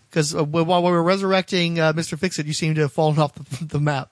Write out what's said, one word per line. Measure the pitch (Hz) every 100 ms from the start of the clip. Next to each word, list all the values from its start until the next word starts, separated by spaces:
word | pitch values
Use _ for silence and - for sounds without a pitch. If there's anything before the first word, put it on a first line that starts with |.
| _
'Cause, | 170 151
uh, | 165
w-, | 147 165
while | 165 180
we | 175
were | 175
resurrecting, | 165 196 196 190 180 185 170 165
uh, | 160
Mister | 156 165 156
Fix-It, | 185 - 151
you |
seem | 156 165 156
to |
have | 147
fallen | - 156 151
off | 147
the, | - 143 131
<laughs> | 156
the | 147
map. | 147 139 -